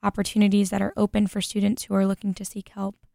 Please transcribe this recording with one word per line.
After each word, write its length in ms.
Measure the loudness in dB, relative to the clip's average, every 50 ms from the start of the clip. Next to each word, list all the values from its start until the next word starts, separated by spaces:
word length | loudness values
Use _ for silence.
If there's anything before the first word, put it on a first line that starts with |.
| 0
opportunities 680 | -2 0 0 -4 0 4 4 4 6 6 4 2 2
that 100 | 0 -2
are 120 | -2 -2 0
open 300 | 0 -2 0 2 0 0
for 140 | 0 -2 -4
students 440 | -6 -4 -2 0 0 0 0 -2 -4
who 100 | -2 0
are 120 | 2 2
looking 260 | 2 0 -2 -4 -6 -6
to 100 | -6 -8
seek 240 | -12 -12 -12 -14 -14
help. 260 | -10 -8 -8 -8 -8 _ _ -20 _